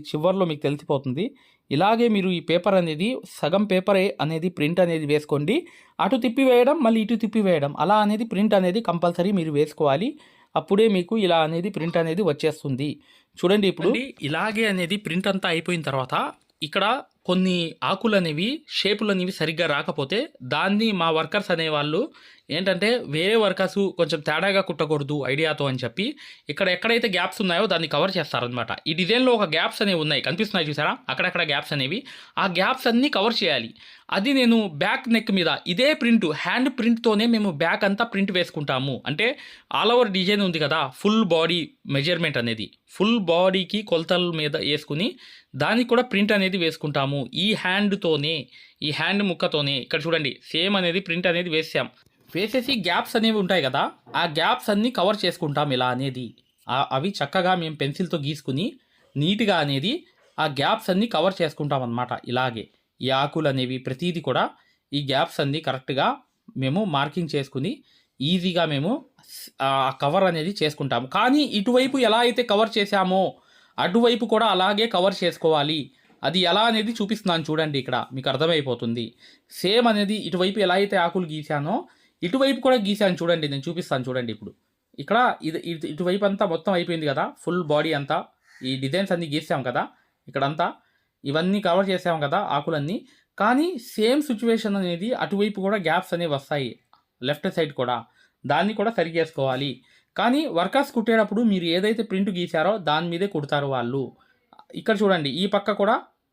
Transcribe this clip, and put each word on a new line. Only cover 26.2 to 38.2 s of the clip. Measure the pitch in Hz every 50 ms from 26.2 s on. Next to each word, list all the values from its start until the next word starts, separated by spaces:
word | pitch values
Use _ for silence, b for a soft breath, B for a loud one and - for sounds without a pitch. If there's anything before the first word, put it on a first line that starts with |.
| B B B B B B 147
ఇక్కడ | - 302 185 180
ఎక్కడైతే | 175 - 226 240 233 233 233 185
గ్యాప్స్ | 180 175 190 - - 214
ఉన్నాయో | 185 170 170 214 208 185
దాన్ని | 165 165 151 -
కవర్ | 147 160 196 190
చేస్తారనమాట. | 180 156 - - 123 120 120 123 123 113 - 101 - - -
ఈ | 160 160
డిజైన్‌లో | 185 165 220 247 262 254 240 220
ఒక | 208 165 151
గ్యాప్స్ | 160 180 220 - - 220
అనేవి | 202 185 165 156
ఉన్నాయి, | 156 147 135 -
కనిపిస్తున్నాయి | - 147 185 220 208 - 185 160 147
చూసారా? | 147 147 147 170 220 262 - - 131
అక్కడక్కడ | - 175 180 - 180 170 151 143
గ్యాప్స్ | 143 147 - 156
అనేవి, | 143 131 131 170 226 - B B B B B B B 175
ఆ | 196 175 175
గ్యాప్స్ | 185 220 262 254 - 247
అన్నీ | 226 233 262 294 294
కవర్ | 202 190 233 226 -
చేయాలి. | 208 170 143 127 113 113 - B B B B B B B -
అది | 180 196 269 277 269
నేను | 247 233 233 226 214 190 156 143 180
బ్యాక్ | 202 233 254 - 240 226
నెక్ | 226 220 - 196 190
మీద | 170 160 143 - - - 180
ఇదే | 175 254 285 311 302 240
ప్రింట్, | 233 233 226 190 160 151 143 -
హ్యాండ్ | 175 190 240 254 285 269 -
ప్రింట్‌తోనే | 214 233 233 226 - 240 214 202 220 240 233
మేము | 220 208 196 160 143 165
బ్యాక్ | 165 190 214 214 196
అంతా | 202 202 240 233 -
ప్రింట్ | 196